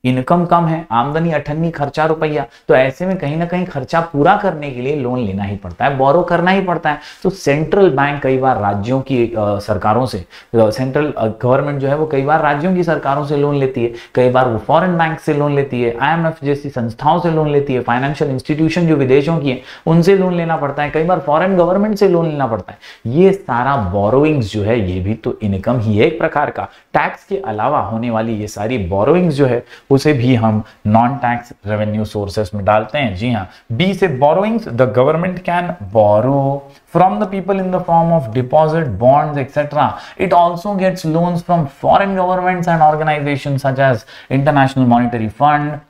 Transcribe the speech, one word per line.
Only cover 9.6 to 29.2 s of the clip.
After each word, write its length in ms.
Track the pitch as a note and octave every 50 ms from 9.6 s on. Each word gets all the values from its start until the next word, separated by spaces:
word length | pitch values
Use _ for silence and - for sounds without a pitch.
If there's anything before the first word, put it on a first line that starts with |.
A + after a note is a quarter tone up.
| - - G#2+ F#2+ F2+ G#2+ G#2+ A#2 B2+
से, 120 | G#2 -
अ, 520 | F#2+ E2+ _ - - - _ - A2+ A2 G#2
central, 440 | G#2 - C3 C3+ C3+ D3 D3+ D3 -
अ, 100 | - A2+
government 520 | A2 G#2 - - B2 B2+ C#3 D3 D3 C#3+ C#3
जो 80 | C#3
है 80 | C3+ C#3+
वो 120 | D#3 D#3
कई 140 | D3+ - C3+
बार 200 | C3+ C#3+ D#3 D#3+
राज्यों 340 | D3+ D3 D3 D3 D3+ F#3+ F#3
की 80 | F3+ F3
सरकारों 420 | E3+ D#3 C#3+ - C#3 C#3 D3 D3
से 120 | C#3+ D3+
लोन 180 | C#3+ C#3+ D3 C#3+
लेती 280 | C#3+ C3+ C3 - B2+ A#2
है, 100 | A#2+ A#2 - - - _
कई 140 | C3 B2 B2+
बार 180 | B2 B2+ C3
वो 100 | B2 A2+
foreign 400 | G#2+ - - C#3 E3 F#3 F#3 F3
bank 220 | E3 E3 D#3+ D#3 -
से 140 | - - D3+
लोन 220 | C#3+ D3 D3 C#3+
लेती 260 | C#3 C3+ C#3 B2+ A#2+
है, 160 | A#2+ A#2 A#2 -
आईएमएफ़ 440 | C3+ D3 E3 E3+ E3 D#3+ D#3+ - C#3
जैसी 240 | C#3+ C#3+ C#3+ - C#3+
संस्थाओं 500 | - B2+ A#2 A#2 A2+ - - D3+ E3 F3
से 120 | E3 E3+
लोन 180 | D#3+ D#3+ D#3 D3
लेती 240 | D3 C#3+ C#3 C#3+ B2+
है, 80 | A#2+
financial 500 | A#2+ - A#2+ B2+ C3+ C#3+ D3+ - D#3 C#3+
institution 560 | C3 B2+ - - D3+ D3 D#3+ D#3+ D#3+ F3+ E3+
जो 80 | E3 D#3+
विदेशों 420 | C#3 C3+ B2 B2+ D3 C#3+ D#3+ E3
की 120 | D#3 C#3+ C#3
है 120 | B2 B2 - - - - _
उनसे 320 | E3 E3 E3+ E3 F#3 G3
लोन 160 | F#3+ F#3 F3+ F3
लेना 240 | E3+ E3 E3 E3
पड़ता 260 | D#3 C#3+ C#3 - D3 D3
है, 60 | D3
कई 140 | C#3+ D3+ -
बार 160 | F3 F#3 E3
foreign 380 | C#3+ D3 D3 D#3+ F3+ F#3+ G3
गवर्नमेंट 400 | F3 E3+ E3+ F3+ G3+ G#3 G#3+ G#3+
से 120 | G3 G#3 G3
लोन 180 | F3 E3+ E3
लेना 200 | D#3+ D3+ C#3+ C3+
पड़ता 260 | A#2 A2+ G2+ - - -
है। 40 | _ - - - _ _ A2+
ये 220 | B2 D#3+ F#3 F#3+ F#3+
सारा 440 | G3 - - B2 A#2+ B2 C3+ C#3+
बोरोइंग्स 760 | C3 G#2 F2+ F#2 G2+ G2+ G#2+ C3 C3+ D3 D#3 D#3 C#3+ A2+ F#2 -
जो 100 | G#2+ G2
है 280 | G#2 A#2+ B2 G2+ F2+
ये 80 | F#2 F#2
भी 140 | F2+ G2+ A2
तो 260 | A2 - B2+ - - G#2+
इनकम 360 | G2+ G2 F#2 - - B2 C3
ही 180 | G#2 A2+ G#2
है 80 | G2+ A#2+
एक 140 | F3 D#3+ -
प्रकार 300 | - D#3+ - D3 D3 B2+
का। 140 | - - G2 - - - _ _ -
टैक्स 300 | D3+ D3+ F#3 F#3 - -
के 140 | _ G3
अलावा 420 | - - A2 G#2+ G#2 A2 C3 D3+ C3+
होने 300 | G#2 G2 A2+ A2+ A#2+ A#2+
वाली 240 | A2+ A2 A2+ A#2 A2+
ये 140 | G#2 G#2
सारी 300 | G2+ - G2+ G#2 A#2 C3
बोरोइंग्स 580 | A#2 F#2+ E2+ G2 G2 G#2+ C3 D#3+ F#3